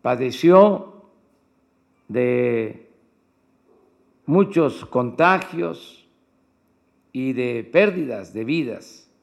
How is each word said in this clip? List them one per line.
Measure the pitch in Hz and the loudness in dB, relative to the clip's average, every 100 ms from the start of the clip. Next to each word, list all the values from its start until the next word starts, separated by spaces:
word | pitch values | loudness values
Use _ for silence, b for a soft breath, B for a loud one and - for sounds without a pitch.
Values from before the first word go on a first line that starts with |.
padeció | 123 123 127 - 165 185 208 185 - - _ _ _ _ _ _ _ _ _ _ _ | -4 -4 -4 0 6 8 6 2 -8 -20 _ _ _ _ _ _ _ _ _ _ _
de | 113 123 123 123 117 110 - - _ _ _ _ _ _ _ _ _ _ _ _ _ - | -2 0 0 0 -2 -4 -10 -20 _ _ _ _ _ _ _ _ _ _ _ _ _ 0
muchos | 170 196 165 147 - - | 0 2 2 0 -2 -4
contagios | 127 123 - 170 190 - 165 170 165 - - _ _ _ _ _ _ _ _ _ _ _ | -4 -4 0 2 2 -4 -8 -8 -10 -18 -20 _ _ _ _ _ _ _ _ _ _ _
y | 127 131 | -8 -6
de | 127 123 117 | -4 -4 -6
pérdidas | - 170 208 180 139 107 90 | 0 2 2 0 -8 -8 -10
de | 101 110 | -10 -4
vidas | 160 127 92 - - _ _ | -4 -4 -10 -16 -20 _ _